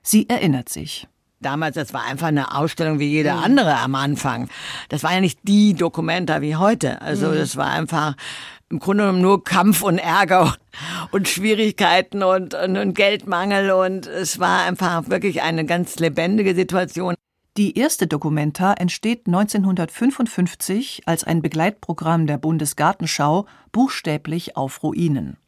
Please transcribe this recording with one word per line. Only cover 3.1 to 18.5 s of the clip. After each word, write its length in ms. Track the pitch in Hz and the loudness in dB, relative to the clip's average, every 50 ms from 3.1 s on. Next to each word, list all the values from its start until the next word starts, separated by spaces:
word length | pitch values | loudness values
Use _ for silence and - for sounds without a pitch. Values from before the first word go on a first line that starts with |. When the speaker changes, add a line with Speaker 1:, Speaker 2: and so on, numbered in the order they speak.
| 147 156 151 147 139 | 0 2 2 2 0
Speaker 1:
Mhm. 60 | 117 | 0
Speaker 2:
andere 380 | 147 208 269 285 220 156 143 | 2 4 4 4 4 4 2
am 180 | 120 117 131 139 | 2 0 -2 -2
Anfang. 540 | 135 139 143 143 - - 139 117 117 127 - - - - - - - - _ | -2 0 -2 -2 -2 -2 -4 -2 -4 -6 -8 -10 -16 -14 -14 -14 -14 -10 _
Das 140 | - 147 - | -8 -4 -2
war 100 | 160 180 | -2 0
ja 80 | 185 | 2
nicht 180 | 190 170 - _ - | 0 0 -2 _ 0
die 300 | 202 202 208 208 208 185 | 4 6 6 6 6 4
Documenta 680 | 151 175 165 - 170 165 160 165 180 175 160 156 151 | 2 0 0 0 -2 -2 -2 -2 -2 0 -2 -2 -2
wie 160 | 143 151 156 | -2 -2 0
heute. 440 | 156 190 208 233 - - 131 - - | 2 2 2 2 2 0 -4 -4 -4
Also, 280 | - 151 - 202 - - | -6 -6 -2 -2 0 0
Speaker 1:
Mhm. 60 | 185 | 0
Speaker 2:
das 200 | - 151 131 - | 0 -2 -2 -4
war 120 | 139 143 | -4 -2
einfach 500 | 139 135 160 160 - 165 151 151 151 139 - - - - - - - - - _ _ | -2 -2 -2 -4 -2 -2 -2 -2 -2 -4 -8 -12 -14 -14 -14 -16 -18 -20 -20 _ _
im 100 | 170 147 | -8 -4
Grunde 240 | - 185 196 208 208 | -2 0 2 2 2
genommen 180 | 196 185 180 | 2 4 4
nur 240 | 180 190 202 190 - | 4 4 4 2 2
Kampf 360 | - 180 190 175 214 196 - | 0 2 4 6 6 4 4
und 180 | - 196 170 185 | 2 2 0 2
Ärger 540 | 165 170 160 196 196 156 185 170 165 143 - - _ _ - - 147 | 0 0 2 2 4 4 4 4 4 4 0 -4 _ _ -16 -14 -12
<laughs> 280 | 165 175 175 165 - | -10 -10 -10 -8 -2
und 180 | - 196 190 - | -2 -2 -2 -2
Schwierigkeiten 960 | - 180 190 220 214 208 220 214 - - 208 175 170 185 185 - - 202 196 | -4 0 2 2 2 4 2 0 2 2 2 4 4 4 2 0 -4 0 2
und, 320 | 185 190 190 185 214 - | 2 2 2 0 -4 -4
und, 200 | 147 180 185 185 | -4 -2 0 0
und 160 | 196 208 196 165 | 0 0 0 2
Geldmangel. 800 | 196 196 202 208 - - 202 185 170 190 202 202 196 196 196 | 2 2 2 2 0 -2 -2 -2 -2 0 0 0 2 2 2
Und 340 | 190 185 185 185 190 185 156 | 2 2 2 0 -2 -6 -8
es 340 | - - 180 185 156 - - | -8 -8 -6 -4 -6 -4 0
war 240 | 180 180 180 185 175 | 0 2 2 2 2
einfach 440 | 175 180 - 190 175 170 165 165 | 0 -2 -2 -2 0 0 -2 -2
wirklich 340 | - 196 190 202 196 147 160 | -2 -2 0 0 0 -2 0
eine 240 | 139 160 165 160 156 | -2 0 0 -2 0
ganz 300 | 139 170 175 175 143 - | 0 0 -2 -2 -4 -2
lebendige 600 | - 165 160 139 170 165 180 202 220 202 190 180 | -2 -2 0 0 0 0 2 2 2 2 2 2
Situation. 600 | 175 185 - 180 190 180 147 - 170 180 180 175 _ _ _ _ _ _ _ _ | 2 0 0 0 -2 -2 -2 -4 -6 -4 -4 -6 _ _ _ _ _ _ _ _
Speaker 1:
Die 220 | - 208 185 - | 0 0 0 2
erste 280 | - 254 320 - - 180 | 0 0 0 2 0 0
Documenta 680 | 160 156 143 - 151 151 151 147 151 | 0 0 -2 0 0 0 0 0 -2